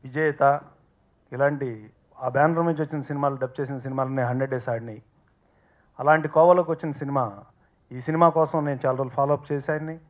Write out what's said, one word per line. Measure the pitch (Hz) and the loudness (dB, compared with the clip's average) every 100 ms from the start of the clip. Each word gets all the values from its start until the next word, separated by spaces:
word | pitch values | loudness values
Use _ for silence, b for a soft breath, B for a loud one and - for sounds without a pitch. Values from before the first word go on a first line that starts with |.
విజేత | 135 135 156 143 139 143 - _ _ _ _ _ _ | -8 -2 -2 2 2 2 -4 _ _ _ _ _ _
ఇలాంటి | 123 143 147 135 110 107 _ _ - | 0 0 0 -6 -6 -14 _ _ -8
ఆ | 127 | -4
బ్యానర్ | 131 156 165 170 | 2 2 2 0
నుంచి | 156 | 0
వచ్చిన | 151 156 | -4 -6
సినిమాలు, | 131 143 143 139 | -6 -2 -2 -2
డబ్ | 131 - | -6 -6
చేసిన | 135 135 | -6 -6
సినిమాలన్నీ | 131 131 131 135 | -6 -4 -2 -2
హండ్రెడ్ | 123 127 135 | -2 -2 -2
డేస్ | 127 123 | -4 -4
ఆడినాయి. | 113 117 107 _ _ _ _ _ _ _ _ _ - | -6 -8 -16 _ _ _ _ _ _ _ _ _ -2
అలాంటి | 139 156 151 | 2 4 4
కోవలోకి | 156 170 180 165 | 6 8 6 4
వచ్చిన | 160 160 | -4 -4
సినిమా, | 127 139 139 117 101 - _ _ _ _ | -6 -4 -2 -2 -6 -20 _ _ _ _
ఈ | 127 | -10
సినిమా | 127 160 170 | -4 4 4
కోసం | 160 156 160 | 6 0 0
నేను | 147 135 135 | -2 -2 -2
చాలా | 131 | -2
రోజులు | 131 | -2
ఫాలో | 131 139 | -2 0
అప్ | 143 143 | 0 -2
చేశాను. | 143 139 151 156 165 | -4 -2 -4 -6 -12